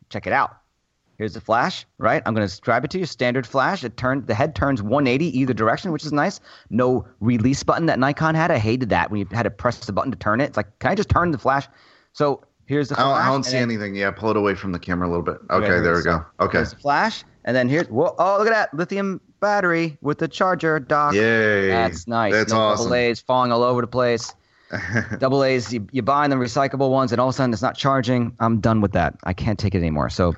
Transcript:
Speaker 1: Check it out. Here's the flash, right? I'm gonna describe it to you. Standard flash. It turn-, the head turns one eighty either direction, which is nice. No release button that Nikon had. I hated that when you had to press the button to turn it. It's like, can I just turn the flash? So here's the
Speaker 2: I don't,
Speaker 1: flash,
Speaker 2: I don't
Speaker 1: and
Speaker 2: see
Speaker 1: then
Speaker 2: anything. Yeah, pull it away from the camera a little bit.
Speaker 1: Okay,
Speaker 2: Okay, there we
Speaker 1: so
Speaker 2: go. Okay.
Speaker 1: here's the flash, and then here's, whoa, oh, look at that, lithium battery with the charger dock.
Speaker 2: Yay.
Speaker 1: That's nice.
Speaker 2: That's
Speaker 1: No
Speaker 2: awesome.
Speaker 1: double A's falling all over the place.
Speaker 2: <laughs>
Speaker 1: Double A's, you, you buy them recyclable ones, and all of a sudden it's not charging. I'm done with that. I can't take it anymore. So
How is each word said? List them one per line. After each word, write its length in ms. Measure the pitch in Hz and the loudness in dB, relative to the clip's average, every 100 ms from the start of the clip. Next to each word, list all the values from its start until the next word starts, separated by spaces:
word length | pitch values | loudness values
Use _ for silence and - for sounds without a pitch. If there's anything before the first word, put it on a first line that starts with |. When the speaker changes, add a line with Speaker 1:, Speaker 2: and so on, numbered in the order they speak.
| - | -12
Speaker 1:
Check 180 | 107 90 | -8 -2
it 60 | |
out. 240 | 131 123 - _ _ _ _ _ - | 0 0 -4 _ _ _ _ _ -8
Here's 160 | 110 | -8
the 60 | 110 | -6
flash, 460 | - 110 160 - - - | -2 0 0 -4 -14 -2
right? 220 | 107 147 - | 0 0 0
I'm 80 | |
gonna 120 | 110 101 | -2 -2
describe 380 | 92 - 120 | -4 0 0
it 60 | 151 | 0
to 60 | 185 | -4
you. 80 | 175 | -6
Standard 400 | - 123 123 123 | -2 -2 -2 -2
flash. 380 | 135 135 185 | 0 0 -2
It 120 | 123 - | -6 -4
turn-, 300 | 127 135 113 | -2 -2 -2
the 80 | |
head 220 | 110 151 - | 0 0 0
turns 260 | 143 135 | -2 0
one 240 | 101 135 135 | 0 0 2
eighty 200 | 127 170 127 | 2 0 -2
either 140 | 131 | 0
direction, 380 | 107 110 123 190 | 0 0 0 -2
which 120 | 151 | -6
is 80 | 151 | -4
nice. 280 | 147 165 196 - - - | -2 -2 -4 -16 -20 -6
No 360 | 113 127 127 - - | 0 2 0 -2 -4
release 420 | 110 120 120 139 | 0 2 2 0
button 240 | - - 165 | 0 0 2
that 140 | 120 | 2
Nikon 340 | 131 147 160 | 0 0 0
had. 160 | 160 170 | 2 2
I 80 | 147 | 2
hated 300 | 107 123 120 | 0 0 0
that 200 | 90 85 | 0 0
when 80 | 104 | -2
you 80 | 95 | -4
had 140 | 104 | -2
to 60 | 110 | -4
press 280 | - 123 117 - | -2 -4 -4 -6
the 60 | |
button 180 | 95 135 | -4 -4
to 80 | 101 | -4
turn 220 | - 110 | -2 0
it. 40 | 143 | -2
It's 100 | - | -4
like, 200 | 107 - | -8 -4
can 100 | 127 | -2
I 40 | 202 | 0
just 140 | 196 | 0
turn 200 | - 175 | 0 0
the 80 | 143 | -2
flash? 300 | 131 139 - _ - _ _ | 0 -2 -2 _ -20 _ _
So 300 | - 147 131 _ _ | -2 0 0 _ _
here's 240 | - 143 131 | -4 -2 -2
the 100 | 135 | 0
Speaker 2:
I 40 | |
don't, 60 | 131 | 0
Speaker 1:
flash, 100 | 135 | 2
Speaker 2:
I 40 | 127 | 2
don't 60 | 135 | 0
Speaker 1:
and 80 | 127 | 0
Speaker 2:
see 60 | |
Speaker 1:
then 100 | 131 | -2
Speaker 2:
anything. 320 | 120 110 104 | 0 -2 -4
Yeah, 160 | 98 98 | -2 -2
pull 200 | 95 110 | -2 0
it 60 | 107 | 2
away 200 | 101 95 | 2 0
from 160 | 98 | -4
the 80 | 87 | -6
camera 260 | - 87 90 | -4 -2 0
a 40 | |
little 120 | 85 | -2
bit. 120 | 85 - - | -2 -6 0
Speaker 1:
Okay, 160 | 92 104 | 0 4
Speaker 2:
Okay, 140 | 87 | 2
there 140 | 85 | 4
we 60 | 85 | 2
Speaker 1:
so 180 | 82 82 | 2 0
Speaker 2:
go. 260 | 80 - 98 | -2 -2 0
Okay. 120 | 92 | 0
Speaker 1:
here's 120 | 80 | -2
the 80 | - | -4
flash, 420 | 143 143 214 - - _ | -2 0 0 -4 -14 _
and 100 | - | -2
then 140 | 127 123 | 0 2
here's, 180 | 147 - | 0 0
whoa, 280 | 107 170 - | 0 0 2
oh, 200 | 180 196 | 2 2
look 100 | 214 | 2
at 40 | |
that, 200 | 220 180 | 2 0
lithium 460 | 143 175 196 196 185 - - | -4 -4 -4 -4 -6 -12 -4
battery 600 | 202 208 180 165 165 143 | -2 0 2 0 -2 -4
with 180 | 139 147 | -4 -4
the 80 | 165 | -4
charger 540 | - 190 175 160 156 | 0 0 0 0 -2
dock. 340 | 123 151 147 | 0 0 2
Speaker 2:
Yay. 540 | 101 113 113 110 101 95 | 2 4 4 4 2 2
Speaker 1:
That's 400 | 113 113 82 117 | 2 0 -4 -4
nice. 240 | 117 110 | -2 2
Speaker 2:
That's 200 | 104 107 | 2 2
Speaker 1:
No 60 | 110 | 2
Speaker 2:
awesome. 280 | 110 104 117 | 2 2 0
Speaker 1:
double 80 | 123 | 0
A's 240 | 120 113 | 0 -2
falling 320 | - 127 123 | -2 0 2
all 100 | 117 | 2
over 180 | 123 123 | 2 0
the 40 | 117 | -2
place. 480 | 120 123 117 - - _ _ - | 0 0 0 -4 -16 _ _ -12
Speaker 2:
<laughs> 460 | 101 90 110 - 104 | -8 -4 -2 -2 -2
Speaker 1:
Double 260 | 131 135 | 0 2
A's, 260 | 135 131 101 | 2 0 -2
you, 160 | 120 98 | -6 -6
you 80 | 131 | -4
buy 260 | 113 143 147 | 0 2 2
them 120 | 135 | 0
recyclable 500 | 123 143 139 135 135 | 0 0 0 0 2
ones, 220 | 135 131 | 2 2
and 80 | 113 | 2
all 80 | 127 | 0
of 60 | |
a 20 | 123 | 2
sudden 160 | 127 | 0
it's 80 | 113 | 0
not 160 | 120 - | -2 0
charging. 580 | 139 135 117 123 117 - | 0 2 2 0 0 0
I'm 180 | 117 113 | 0 2
done 200 | 113 110 | 2 4
with 120 | 101 | 2
that. 240 | 92 80 - | 2 0 -2
I 120 | - | -6
can't 240 | 90 - 104 | -4 -2 -2
take 160 | 104 | 0
it 40 | 95 | 0
anymore. 280 | 85 76 64 | 0 0 -2
So 260 | - 90 | 0 0